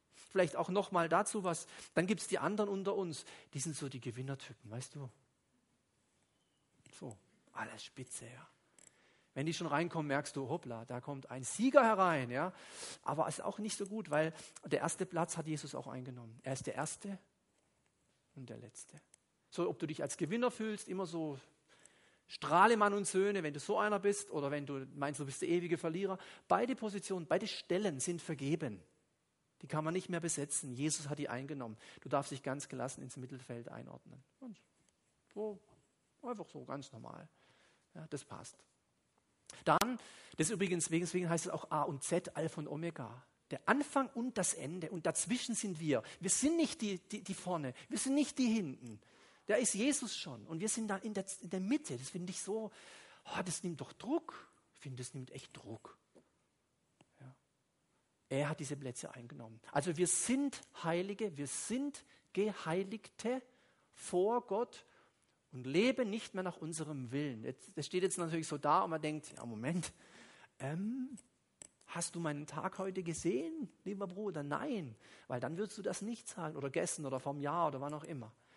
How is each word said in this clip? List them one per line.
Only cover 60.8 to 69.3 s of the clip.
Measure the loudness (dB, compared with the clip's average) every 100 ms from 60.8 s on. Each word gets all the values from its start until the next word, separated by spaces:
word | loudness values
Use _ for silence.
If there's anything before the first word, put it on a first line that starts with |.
Heilige, | 0 2 0 -2 -2 -2
wir | -4
sind | -4 -2 -2 -2 -6 -16 -20 _
Geheiligte | 0 0 0 0 0 0 -6 -10 -6 -2 -2 -4 _ _ _ _
vor | -16 0 4 4 4 2
Gott | 0 -2 -6 -20 -20 _ _ _ _ _
und | -10
leben | 0 4 6 4 0
nicht | -2 -4
mehr | -4
nach | -4 -4
unserem | -6 -4 -4 -4 -2
Willen. | -2 -2 -2
Jetzt, | -6 -8 -10 -8
das | -2
steht | 2
jetzt | 2 2
natürlich | 0 -2 -2
so | 0
da | 6 6
und | 6
man | 2
denkt, | 0 -2 -6